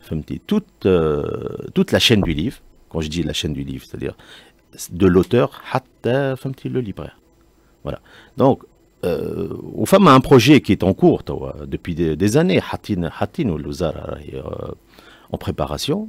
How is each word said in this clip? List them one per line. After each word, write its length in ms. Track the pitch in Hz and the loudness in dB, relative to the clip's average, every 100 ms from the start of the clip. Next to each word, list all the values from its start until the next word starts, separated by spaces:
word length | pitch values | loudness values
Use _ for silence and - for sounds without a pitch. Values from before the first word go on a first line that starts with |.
فهمتي, 400 | - 80 76 - - | -10 -10 -8 -12 -2
toute, 340 | 208 - _ 98 | -2 -2 _ 2
euh, 840 | 90 78 73 78 69 65 - - - | 2 2 -2 -4 -6 -8 -10 -6 -2
toute 160 | 190 | 0
la 80 | 208 | 2
chaîne 220 | - 107 | 4 2
du 120 | 85 | 2
livre. 240 | 76 95 - _ _ _ | -2 -4 -8 _ _ _
Quand 120 | 82 | -8
je 80 | 78 | -4
dis 140 | 82 | -4
la 100 | 76 | -4
chaîne 200 | 76 82 | -4 -6
du 100 | 69 | -6
livre, 200 | 69 65 - | -8 -10 -14
c'est-à-dire 300 | - 69 - - - - _ _ - - | -10 -10 -10 -20 -20 -20 _ _ -18 -14
de 160 | 85 95 | 2 4
l'auteur 540 | 90 90 120 139 - | 4 4 2 0 -4
حتى, 720 | - 127 - _ 113 131 139 131 | -6 -6 -6 _ -4 -2 -2 -4
فهمتي, 320 | 135 127 127 | -8 -10 -6
le 100 | 127 | -6
libraire. 400 | 110 90 71 - _ _ _ _ _ _ 69 | -6 -10 -14 -16 _ _ _ _ _ _ -12
Voilà. 140 | - _ - - - | -12 _ -20 -20 0
Donc, 260 | 131 113 - _ _ _ 90 | 2 2 -4 _ _ _ -4
euh, 480 | 82 80 80 87 85 | -4 -4 -6 -8 -10
وفما 520 | - - 107 190 196 131 | -12 -6 2 6 8 8
un 40 | |
projet 420 | - 131 117 139 | 8 6 8 6
qui 100 | - | 6
est 120 | 95 | 2
en 100 | 90 | 2
cours, 300 | 95 113 107 | 4 4 2
توا, 420 | - 67 67 - 71 | -2 -8 -8 -10 -10
depuis 300 | 80 - 80 | -10 -8 -2
des, 200 | 82 78 | -2 0
des 220 | 101 131 | 2 2
années. 220 | 180 151 | 2 0
حاطين، 500 | - 104 - 95 82 | -2 -10 -6 -4 -4
حاطين 400 | - 104 - 131 | -6 -6 -4 -4
والوزارة 500 | 76 71 71 82 - | -4 -6 -4 -4 -4
راهي، 420 | - 73 73 67 | -10 -12 -12 -12
euh, 920 | - - - - _ - - - _ - | -12 -12 -12 -14 _ -20 -20 -20 _ -8
en 20 | |
préparation, 680 | - 82 71 73 - 190 | -6 -4 -4 -4 -4 -4